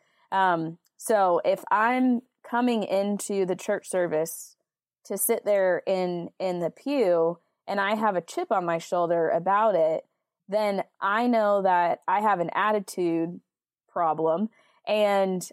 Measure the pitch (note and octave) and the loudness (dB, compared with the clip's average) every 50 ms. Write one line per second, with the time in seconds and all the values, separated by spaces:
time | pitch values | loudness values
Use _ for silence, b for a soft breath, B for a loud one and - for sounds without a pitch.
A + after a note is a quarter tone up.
0 | _ _ _ _ _ _ - F#3+ F#3+ F#3 F3 E3 D#3+ D#3+ E3 - _ _ _ _ | _ _ _ _ _ _ 0 2 2 2 2 0 -2 -6 -8 -12 _ _ _ _
1 | - - A3+ G3+ G3 F#3 F3 E3 - - G3 F#3+ - - - G#3 G#3+ A#3 B3+ B3+ | -4 0 2 2 4 4 2 2 2 0 -2 -2 -2 -2 0 2 2 2 2 2
2 | B3+ B3+ B3 A#3 - _ _ _ _ - - A#3+ B3 B3 A#3+ A3+ G3+ - - G3 | 2 2 2 0 -2 _ _ _ _ -4 -2 -2 0 0 0 -2 -2 -2 -2 -2
3 | G3 G3+ G#3 G3 - - G#3 G3 F#3+ F3+ F#3 F3+ - - G#3 F#3+ - - - F#3 | 0 -2 -4 -4 -4 -4 -2 -2 0 -2 -2 -6 -4 -4 -4 -4 -4 -4 -2 -2
4 | F3 E3 D3+ D#3 D#3+ D#3+ - - - - _ _ _ _ _ _ _ _ _ _ | -2 0 0 -2 -2 -4 -6 -14 -18 -20 _ _ _ _ _ _ _ _ _ _
5 | _ - G#3 F#3+ - - A#3 - - G3+ G#3 G3 F#3+ F#3 F3 D#3+ - - F#3+ F#3 | _ -10 -6 -4 -2 -2 -2 -2 0 0 0 2 2 2 2 0 0 -2 -2 0
6 | F#3 F3+ F3 F3 E3+ - - _ F#3+ F#3 F3+ F3 E3+ D#3 - - - C4+ D4 C#4 | 0 -2 -4 -4 -8 -10 -10 _ -4 -4 -2 -2 -4 -4 -6 -6 -6 -4 -2 0
7 | A3+ F#3 F3 E3 E3 E3 E3+ - _ _ _ _ _ - G3 G3+ G3 G3 G#3+ G#3+ | 2 2 2 2 2 0 0 -4 _ _ _ _ _ -6 -4 -2 0 -2 -2 0
8 | A3 G#3+ G3 F3+ E3+ - - - F#4 - A3+ F#3+ F3 E3+ E3+ E3 E3 - F#3+ F3 | 0 0 0 0 -4 -4 -8 -8 -4 -2 -2 -2 0 -2 -2 -4 -4 -4 -2 -2
9 | F3 E3 E3+ E3+ D#3+ D#3+ - E3+ E3+ F#3 G3 G3+ A3 A3+ G3 E3 D#3+ D#3 D#3+ - | 0 2 2 2 2 2 0 0 0 2 2 2 2 2 2 2 2 2 0 -2
10 | - _ _ _ _ _ _ _ _ - F#3+ G#3+ G#3+ G#3 G3+ F#3+ - - _ _ | -6 _ _ _ _ _ _ _ _ -4 -2 -2 0 0 -2 -2 -4 -6 _ _
11 | - G3 G3+ A3 A#3+ B3 A#3+ A3+ G#3+ G#3 G3+ G3+ F#3+ F#3+ F3+ F3 F3 E3+ - - | -2 0 0 2 2 2 2 2 2 2 2 2 4 4 4 4 2 2 0 -2
12 | _ - F#3 G3+ G#3+ A3 G3+ F3+ E3+ D#3+ - - G3 G#3+ G#3+ G#3+ F#3+ - - - | _ -2 0 2 2 2 2 2 0 -2 0 0 0 2 0 0 -2 -6 -6 -2
13 | F3+ E3+ E3 E3 E3 E3+ F3 F#3 _ _ _ _ _ _ _ _ _ _ _ F3+ | -2 0 0 0 -2 -4 -6 -12 _ _ _ _ _ _ _ _ _ _ _ -2
14 | F3 D#3+ D3+ D#3+ D#3+ D#3+ D#3+ F3 G#3+ A3 b b b b b b b - G#3 G#3+ | 0 0 0 0 0 0 0 0 -2 -4 b b b b b b b -2 0 2
15 | G#3 G3+ G3+ G3 G3 F#3+ F#3 F3+ F3 - | 2 2 2 2 2 0 0 -4 -6 -10